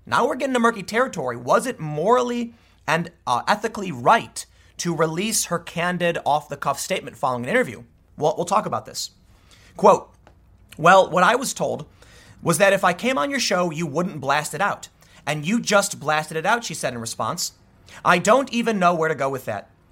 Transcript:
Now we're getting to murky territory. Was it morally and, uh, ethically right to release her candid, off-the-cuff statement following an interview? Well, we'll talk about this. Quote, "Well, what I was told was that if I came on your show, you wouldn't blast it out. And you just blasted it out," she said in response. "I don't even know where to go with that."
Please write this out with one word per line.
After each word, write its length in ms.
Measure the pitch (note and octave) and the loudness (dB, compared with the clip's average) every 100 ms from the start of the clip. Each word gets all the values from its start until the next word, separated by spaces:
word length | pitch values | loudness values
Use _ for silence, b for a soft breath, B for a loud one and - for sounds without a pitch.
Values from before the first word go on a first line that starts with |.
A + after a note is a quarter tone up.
| - | -2
Now 200 | B2+ B3 | 0 0
we're 80 | |
getting 200 | C#4 C#4 | -2 -2
to 60 | B3 | 2
murky 220 | A#3 A3 | 0 0
territory. 540 | F3+ A3 C4 F3+ B2+ A#2+ | -4 -2 -2 -4 -6 -6
Was 300 | B2 G3 A#3+ | 0 0 0
it 120 | - | -8
morally 760 | D#3 D3+ F#3 B3 B3 A#3+ A#3 b b b - | -8 -2 2 2 2 -4 -6 b b b -2
and, 260 | D#3+ E3+ - - | -2 -2 -8 -2
uh, 160 | A#2+ - | -2 0
ethically 460 | G#3 A3+ A3+ F#3+ | 0 -2 -6 -8
right 520 | B2+ C3+ A3 B2+ - - b b b | 0 4 4 2 -14 -16 b b b
to 180 | F3+ D#3+ | -4 0
release 500 | D#3+ D#3+ A3 G#3+ - | 0 0 -4 -4 -2
her 120 | E3+ | -6
candid, 600 | - E3+ F3 F3+ F3 E3 | -6 -4 -4 0 -2 -2
off-the-cuff 560 | - D3 - C#3+ D3 C#3 | -2 -2 -2 -6 -4 -4
statement 360 | - F#3 C#3+ A2+ | -4 -6 -6 -4
following 280 | C3+ B2 | -4 -2
an 60 | B2 | -2
interview? 340 | A3+ E3 F#2+ - _ _ - | -2 -2 -8 -18 _ _ -2
Well, 180 | D3+ D3+ | -2 -2
we'll 100 | F3 | -2
talk 200 | G3+ F3+ | -2 -2
about 200 | A2+ - | -6 -8
this. 240 | - - _ _ b b b b - | -12 -12 _ _ b b b b 4
Quote, 360 | G3+ F3 - _ - _ _ _ _ - | 6 6 2 _ -20 _ _ _ _ 2
"Well, 320 | D#3+ F#3+ F3+ | 8 8 6
what 120 | F3 | 4
I 140 | F3+ B3+ | 4 4
was 160 | A#3 | -2
told 340 | - C#3+ A#2+ D#3 B B B B B | -4 -4 -4 -10 B B B B B
was 160 | D#3+ E3 | -2 4
that 140 | G3 | 4
if 100 | F#3+ | 4
I 100 | F#3+ | 2
came 260 | F3 A#3 C4+ | 0 -2 -2
on 120 | C#4+ | -2
your 80 | C#4 | -2
show, 320 | A#3 F#3 F3+ | -2 0 0
you 160 | D3+ E3+ | -2 -4
wouldn't 340 | C#3 F3+ D#3 | -2 -4 -4
blast 340 | C#3 D3 D3+ | 0 0 0
it 60 | D3+ | -4
out. 280 | G3 - - _ b b - | -4 -4 -10 _ b b -6
And 200 | D3+ D3+ | -4 -2
you 140 | A#3 | -2
just 400 | D#3+ G3+ G3+ B2 | 2 2 2 -4
blasted 360 | C#3 D#3 D#3 D#3+ | -2 -2 -2 -4
it 100 | E3+ | -2
out," 180 | A#3 | -2
she 100 | A3+ | -4
said 200 | D#3+ C#3+ | -6 -6
in 60 | A#2+ | -6
response. 520 | A2+ - A2+ E3+ - - _ _ B B | -10 -6 -4 -4 -8 -10 _ _ B B
"I 140 | - F3+ | 2 4
don't 340 | F#3 B3+ C4+ | 6 4 4
even 260 | A#3 A3+ G#3 | -2 -2 2
know 160 | F3 | 2
where 160 | F3 D#3+ | 2 0
to 40 | |
go 140 | D3 C#3 | 0 -2
with 160 | C3+ | -4
that." 260 | B2 G#2 - _ _ | -6 -8 -10 _ _